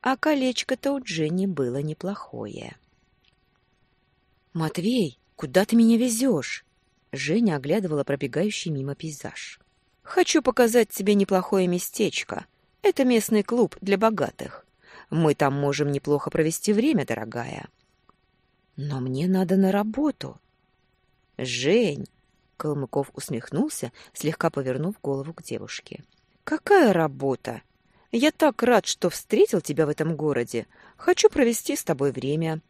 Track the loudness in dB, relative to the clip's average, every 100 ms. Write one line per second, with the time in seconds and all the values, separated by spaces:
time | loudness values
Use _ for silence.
0 | -2 -2 0 2 0 -2 -4 -4 -2 -4
1 | -4 -4 -2 0 -2 0 -2 -2 -6 -6
2 | -8 -10 -12 -12 -12 -12 -14 -18 _ _
3 | _ _ _ _ _ _ _ _ _ _
4 | _ _ _ _ _ -6 -4 -2 0 0
5 | 0 -4 _ _ 0 2 4 6 6 6
6 | 2 2 2 2 -2 -10 _ _ _ _
7 | _ -8 -2 2 2 0 0 -2 0 -4
8 | -2 -2 -2 -2 -2 -2 -6 -4 -6 -8
9 | -10 -12 -14 -14 -18 -18 _ _ _ _
10 | -4 0 4 4 2 4 4 6 2 0
11 | 2 4 4 2 2 2 2 0 -4 -2
12 | -2 -2 -8 -10 -12 _ _ _ 0 2
13 | 4 4 4 0 2 2 0 0 -2 2
14 | 2 2 -4 -6 -16 -16 _ _ _ -20
15 | -6 2 2 4 2 2 -2 0 -2 -2
16 | 0 0 0 0 0 -2 0 2 2 0
17 | 0 -6 -6 -8 -8 -10 -16 _ _ _
18 | _ _ _ _ _ _ _ -10 -8 -6
19 | -6 -2 0 2 2 4 4 2 -2 -2
20 | -2 -4 -12 -14 _ _ _ _ _ _
21 | _ _ _ -10 -6 -2 2 2 2 -2
22 | -10 _ _ _ _ _ -6 -4 -4 -4
23 | -4 -8 -8 -8 -6 -4 -2 -4 -12 _
24 | -20 -6 -6 -2 -2 -2 -4 -4 -4 -6
25 | -6 -6 -8 -14 -12 -12 -10 -14 -14 -20
26 | -20 _ _ _ -8 -8 4 6 6 4
27 | 2 0 -4 -4 -6 -12 _ _ _ _
28 | _ 2 2 4 0 2 4 4 2 -2
29 | -2 -4 -2 4 4 2 -2 0 0 0
30 | -2 -2 -2 -2 -2 -6 -8 _ -20 _
31 | 0 4 4 4 2 2 -4 -6 -4 -2
32 | -2 -2 -4 -2 -2 -4 _